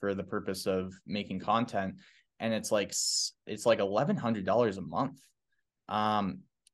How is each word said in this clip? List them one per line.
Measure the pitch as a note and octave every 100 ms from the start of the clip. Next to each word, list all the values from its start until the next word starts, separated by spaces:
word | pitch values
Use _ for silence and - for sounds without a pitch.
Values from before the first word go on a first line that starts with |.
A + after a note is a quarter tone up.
for | G2+ F#2+
the |
purpose | F#2 G#2 F#2 F#2+ G2+
of | F#2+ F#2 F#2 -
making | G2+ G2 F#2+
content. | - A2+ A#2+ G#2 F#2+ - - _ _ -
And | A2+
it's | A2 A2
like, | G#2+ G2+
s-, | - - - - - -
it's | G#2+ A#2+
like | G#2+
eleven | G2 G#2 D3+ G3
hundred | A#2 A2 F#2
dollars | A2 A#2 F#2+
a |
month. | D#2 G2+ C#3 - _ _ _ _ _ _ -
Um, | G#2 G#2+ G#2+ F#2+ - - _ _